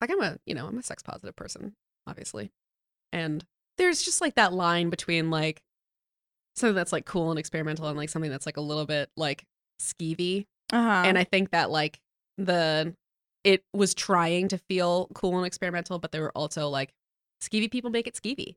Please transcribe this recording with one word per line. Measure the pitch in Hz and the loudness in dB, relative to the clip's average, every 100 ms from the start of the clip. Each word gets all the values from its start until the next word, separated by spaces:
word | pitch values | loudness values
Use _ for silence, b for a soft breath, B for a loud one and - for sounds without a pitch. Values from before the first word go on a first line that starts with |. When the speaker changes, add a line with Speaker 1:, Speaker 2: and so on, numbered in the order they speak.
Speaker 1:
Like, | 240 | -2
I'm | 381 | 0
a, | 196 - - | -2 -4 -8
you | |
know, | - 185 | -8 -6
I'm | 233 | -8
a | |
sex | - - | -8 -10
positive | - - - - | -12 -12 -14 -14
person, | - - 208 208 _ _ - | -14 -12 -12 -14 _ _ -16
obviously. | - - - 107 _ _ _ _ _ - | -14 -12 -10 -12 _ _ _ _ _ -8
And | 170 160 151 - _ _ - | -6 -4 -6 -8 _ _ 0
there's | 359 330 | 2 2
just, | - - | 0 0
like, | - - | 2 4
that | 202 | 4
line | 185 170 170 170 | 4 2 4 2
between, | 175 - 170 160 | -2 0 0 2
like, | 160 156 156 _ _ _ _ _ _ _ _ _ - | 2 0 -2 _ _ _ _ _ _ _ _ _ 0
something | 233 | 2
that's, | 190 175 | 4 2
like, | 160 - | -2 -2
cool | 180 165 | -2 0
and | 156 | -2
experimental | 160 160 156 151 156 | -2 -4 -4 -4 -4
and, | 147 | -4
like, | 147 | -4
something | 160 156 | -4 -4
that's, | 131 - | -4 -6
like, | 147 | -6
a | |
little | 147 151 151 | -4 -2 -2
bit, | 151 139 - | -2 -2 -4
like, | 151 139 - _ _ - | -2 -4 -8 _ _ -10
skeevy. | - - 160 160 180 190 202 _ - | -8 -4 -4 0 0 0 -4 _ 0
Speaker 2:
Uh-huh. | 233 233 196 180 | 2 4 4 6
Speaker 1:
And | 185 | 4
I | |
think | 180 190 190 | 4 2 2
that, | 170 131 | 2 2
like, | 156 151 - _ _ _ - | 2 -2 -4 _ _ _ -6
the, | 185 175 160 156 160 - _ _ _ _ | 0 2 4 2 0 -4 _ _ _ _
it | 196 190 _ | 4 4 _
was | 202 190 | 0 2
trying | - - 185 170 175 190 | 2 2 4 4 2 0
to | 190 | -2
feel | - 185 175 175 180 | -2 0 2 2 0
cool | - 185 180 | -2 0 0
and | 180 | -2
experimental, | - 180 175 170 175 | -4 -4 -4 -4 -6
but | 170 | -6
they | 160 | -4
were | 156 - | -4 -2
also, | 151 - 147 | -4 -2 -2
like, | 139 135 _ _ _ _ - | -2 -4 _ _ _ _ -14
skeevy | - 214 220 | -2 0 0
people | 247 240 | -2 -2
make | 233 233 | -4 -4
it | |
skeevy, | - 208 277 - | -6 -6 -6 -8